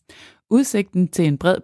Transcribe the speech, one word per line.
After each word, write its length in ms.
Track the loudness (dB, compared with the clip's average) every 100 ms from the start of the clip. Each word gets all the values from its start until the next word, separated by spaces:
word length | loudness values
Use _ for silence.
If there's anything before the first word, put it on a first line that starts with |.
| _ -20 -20 _ -2
Udsigten 580 | 0 0 -2 -4 -2 -2
til 180 | 0 0
en 120 | 0
bred 220 | 0 0